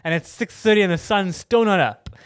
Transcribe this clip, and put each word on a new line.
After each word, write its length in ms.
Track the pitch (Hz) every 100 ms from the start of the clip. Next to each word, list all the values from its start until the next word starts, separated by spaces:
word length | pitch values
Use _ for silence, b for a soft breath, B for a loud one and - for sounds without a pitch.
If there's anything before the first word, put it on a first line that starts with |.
and 100 | 160
it's 140 | 165 -
six 260 | - 233
thirty 280 | - 220 214
and 100 | 190
the 60 | 165
sun's 380 | - 208 185 160
still 280 | - 233
not 160 | 220 185
up. 300 | 120 - - B